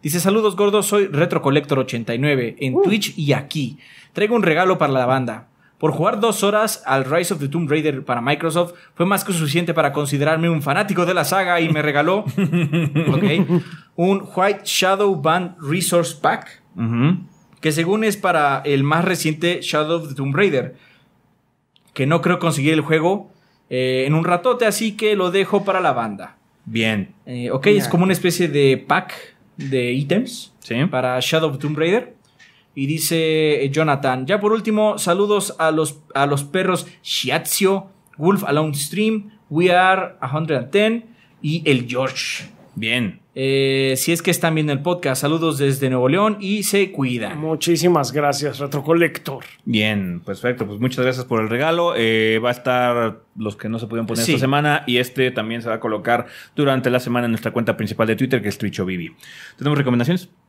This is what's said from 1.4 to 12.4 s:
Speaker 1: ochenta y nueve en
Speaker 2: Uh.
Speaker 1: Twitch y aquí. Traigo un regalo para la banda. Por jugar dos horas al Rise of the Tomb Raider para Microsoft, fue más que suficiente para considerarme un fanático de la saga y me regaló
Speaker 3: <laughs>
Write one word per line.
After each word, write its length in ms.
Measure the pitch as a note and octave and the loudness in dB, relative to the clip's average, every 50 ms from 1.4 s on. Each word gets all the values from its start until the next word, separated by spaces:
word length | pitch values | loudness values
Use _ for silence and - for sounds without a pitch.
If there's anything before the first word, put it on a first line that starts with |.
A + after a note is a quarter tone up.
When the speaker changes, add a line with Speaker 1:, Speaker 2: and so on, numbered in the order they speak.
| - C#3+ C#3 D3+ C#3+ - C#3+ | 2 4 2 2 2 2 0
Speaker 1:
ochenta 380 | C3+ B2+ - - A#2 A2+ - A#2 | 0 0 -2 -4 -6 -4 -4 -2
y 20 | |
nueve 380 | A#2+ C#3 D3 C#3+ C3 A#2+ A2+ - - | 0 0 2 2 0 0 -4 -6 -4
en 140 | C#3 C3 B2+ | -4 0 2
Speaker 2:
Uh. 80 | - | 2
Speaker 1:
Twitch 340 | G4+ F4+ G#3 A3+ G3+ - - - | 2 2 2 0 -2 -4 -6 -4
y 140 | D3+ C#3+ C3+ | 0 2 2
aquí. 440 | G#2+ - - - D#3 C3+ A2+ - - - - - - - _ _ | 0 0 -6 -6 -6 -6 -6 -8 -14 -20 -20 -20 -20 -20 _ _
Traigo 220 | - G#3 G#3+ A#3+ | -2 0 2 2
un 60 | A#3+ | 2
regalo 380 | F#3 F3 D#3 D#3+ F#3 F#3 F#3 - | 4 4 4 4 4 4 4 2
para 140 | D#3 C#3 C3+ | 2 2 2
la 120 | C3 B2 | 2 2
banda. 440 | B2 C3 C3+ B2+ A#2 G#2+ A2 - _ _ _ _ _ _ | 2 2 0 0 -4 -6 -10 -14 _ _ _ _ _ _
Por 140 | _ D#3 D#3 | _ -2 0
jugar 280 | C#3+ D3 D#3+ G#3 A#3+ G#3 | 0 2 0 0 0 2
dos 240 | G#3+ A3+ G#3 - G3+ | 2 0 2 2 0
horas 380 | G3+ G3+ G#3+ A3 G#3+ - - - | 2 2 2 0 0 -2 -6 -2
al 180 | - C3+ C3+ C3+ | 0 0 0 0
Rise 300 | B2+ D3 E3+ F3+ E3+ G3+ | 2 0 0 0 0 -4
of 40 | D3+ | -4
the 80 | C#3+ C3+ | -4 -4
Tomb 200 | C#3+ E3+ E3+ C3+ | -2 -2 0 0
Raider 340 | D3 D#3 D3+ D#3 C3+ C3 C3 | 0 0 0 -2 -2 -4 -4
para 160 | - B2 A#2+ | -4 -4 -2
Microsoft, 520 | A#2 C3+ D3+ D3+ E3 E3 D3+ F3 F3 E3+ - - - - _ | 0 0 0 0 0 -2 0 0 -2 -2 -4 -18 -20 -20 _
fue 100 | - F3 | -2 0
más 180 | F#3+ G3+ F#3+ G3 | 2 2 0 0
que 100 | - F#3 | -2 -2
suficiente 420 | E3 D#3+ C#3+ C3+ F3 F3 E3+ D#3+ | -2 0 0 0 0 0 0 0
para 160 | D#3+ D3+ C#3+ C#3 | 0 0 0 0
considerarme 560 | D3 D3 C#3 C#3+ C#3 C#3+ D#3 D#3+ D#3+ E3 E3+ | -2 -2 -2 0 0 2 2 2 2 2 0
un 140 | E3 D#3 C#3 | 0 0 0
fanático 420 | C#3+ C#3+ F#3 G#3 G3+ G3+ F3+ F3 | 0 0 0 0 0 0 0 0
de 80 | E3 F#3 | 2 2
la 100 | F3 D3 | 0 0
saga 360 | - F3+ G3 F#3+ F3+ F3 E3+ | 2 0 0 2 2 2 2
y 80 | E3 E3 | 2 2
me 120 | D#3+ D3+ D3 | 0 0 0
regaló 360 | D3+ C#3 C#3+ D3 E3+ F#3+ G#3 | 0 2 2 2 2 2 0
Speaker 3:
<laughs> 880 | G#3 - - F#3+ | -2 -4 -2 -2